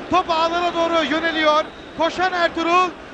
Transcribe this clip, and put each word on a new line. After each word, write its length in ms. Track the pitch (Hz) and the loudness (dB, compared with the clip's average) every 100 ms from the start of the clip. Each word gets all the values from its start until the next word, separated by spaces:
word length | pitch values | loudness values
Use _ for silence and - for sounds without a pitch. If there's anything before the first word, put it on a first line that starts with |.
| - | 0
Top 180 | 349 359 | 0 2
ağlara 440 | 320 330 339 349 | 0 0 0 0
doğru 300 | 339 330 330 | 0 0 2
yöneliyor. 600 | 285 320 330 320 311 302 311 - - - | 0 0 0 2 2 2 0 -8 -10 -4
Koşan 360 | 320 320 370 | -2 0 -2
Ertuğrul, 560 | 359 339 330 330 359 359 294 - | 0 0 0 2 2 2 -4 -16